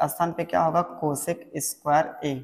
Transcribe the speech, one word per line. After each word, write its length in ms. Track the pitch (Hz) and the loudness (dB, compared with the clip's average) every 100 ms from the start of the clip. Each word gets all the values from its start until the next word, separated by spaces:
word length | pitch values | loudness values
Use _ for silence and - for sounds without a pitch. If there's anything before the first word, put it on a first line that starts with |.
स्थान 280 | 151 - 170 | -2 0 -2
पे 120 | 165 170 | -2 0
क्या 160 | 175 | 2
होगा, 220 | 165 165 170 - | 4 2 0 -2
cosec 460 | 151 139 - 170 - 156 | -2 -2 -2 -4 -6 -6
स्क्वायर 540 | - - 147 147 160 - | -6 -4 2 4 2 -2
ए। 200 | 151 135 | -4 -4